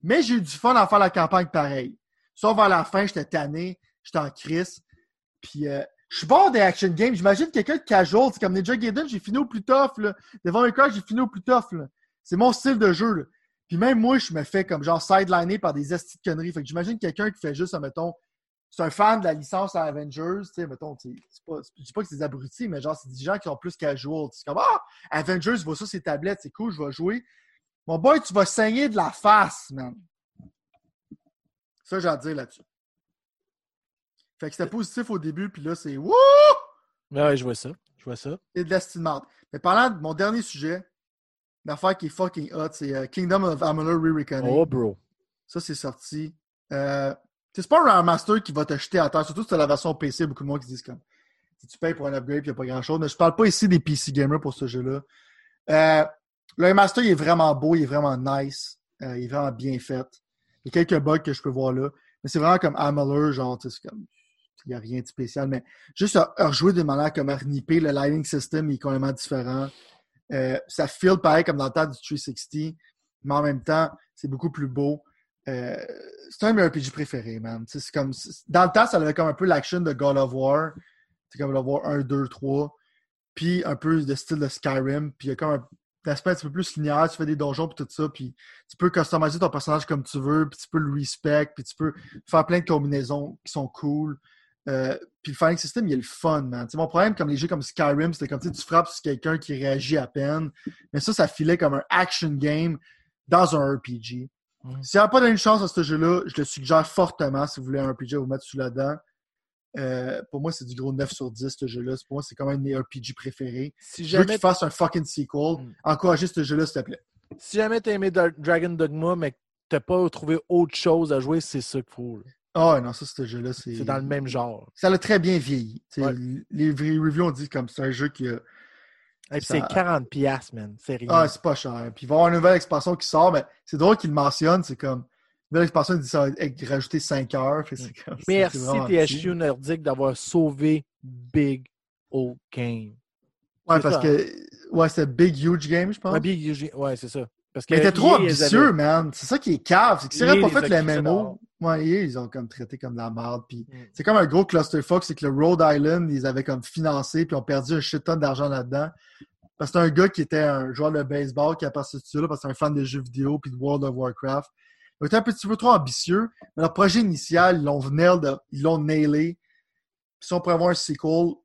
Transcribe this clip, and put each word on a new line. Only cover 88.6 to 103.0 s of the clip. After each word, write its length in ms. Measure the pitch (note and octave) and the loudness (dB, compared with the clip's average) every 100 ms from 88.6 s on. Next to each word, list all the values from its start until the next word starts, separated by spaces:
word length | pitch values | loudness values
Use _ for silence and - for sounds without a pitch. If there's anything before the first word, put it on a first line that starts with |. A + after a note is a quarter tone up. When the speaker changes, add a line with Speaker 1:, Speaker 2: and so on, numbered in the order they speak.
| _ | _
Speaker 1:
tu 60 | - | 0
peux 140 | F3+ | 0
customiser 500 | F3 D3+ E3 D#3 D#3+ | 2 0 0 0 0
ton 100 | F3 | -2
personnage 340 | C#3+ D3 D3+ D3 | -2 -2 -2 -2
comme 180 | D3 | -6
tu 160 | B2+ C#3+ | -4 -6
veux. 280 | C3+ D3+ D#3 | 0 0 0
Puis 120 | - | -4
tu 80 | - | -6
peux 80 | D#3+ | -4
le 160 | D3 | -2
respec. 600 | C#3+ C3+ - D#3 D3 D3 - | -4 -6 -6 0 2 0 -6
Puis 80 | |
tu 100 | B2+ | -18
peux 180 | - D#3 D3 - - _ | -6 -6 -6 -18 -20 _
faire 160 | E3 D#3 | 2 4
plein 140 | F3 | 0
de 40 | |
combinaisons 720 | E3+ D#3 C#3+ C#3+ B2 C#3+ C#3+ - | 2 0 0 -4 -4 -6 -8 -14
qui 60 | - | -12
sont 160 | - C3 | -8 -8
cool. 500 | - D3 D3 D3+ C#3 _ _ _ _ - | -6 -4 -4 -4 -8 _ _ _ _ -6
Euh, 280 | C3+ C3 - - _ | -4 -2 -6 -10 _
puis 80 | - | -14
le 40 | C#3 | 0
fighting 220 | D#3+ E3+ | 2 2
system, 300 | C#3+ - G#3 | -4 -4 -2
il 60 | |
est 20 | C3 | -2
le 60 | |
fun, 400 | A#2 - D#3+ D#3 | -4 -4 -2 -2
man. 260 | C3 B2 A#2+ | -2 -8 -8
Tu 40 | |
sais, 40 | D#3 | -4
mon 100 | D#3+ | -2
problème, 300 | E3+ G#3 G#3+ | 2 2 2
comme 120 | D#3 | -2
les 80 | C#3+ | -2
jeux 120 | E3 | -2
comme 140 | E3 | -4
Skyrim, 500 | C3+ - D3+ C#3+ E3 | -8 0 0 2 0
c'était 160 | E3 C#3+ | -2 -6
comme, 100 | C#3 | -6
tu 80 | E3+ | -8
sais, 80 | |
tu 80 | E3+ | -10
frappes 240 | - E3 E3 | 2 2 2
sur 160 | - | -4
quelqu'un 340 | D3+ C3 D#3 D#3+ | -6 -4 -2 -4
qui 160 | D#3 | -4
réagit 420 | C#3 C#3 C3+ B2+ D3+ | -6 -2 -2 -2 -2
à 100 | C#3+ | -2
peine. 460 | D3 C#3 D#3 D#3 _ - - _ | -4 -4 -4 -6 _ -16 -16 _
Mais 80 | C#3+ | -6
ça, 120 | F3 | -4
ça 140 | A3 - | 0 0
filait 320 | - D#3 F3 | 2 0 2
comme 160 | D#3 | 2
un 80 | C#3 - | 0 0
action 400 | F3+ F3+ - E3 | 0 0 -2 -4
game 480 | C#3+ D3 D3+ E3+ D#3 _ _ | -2 -2 0 -2 -4 _ _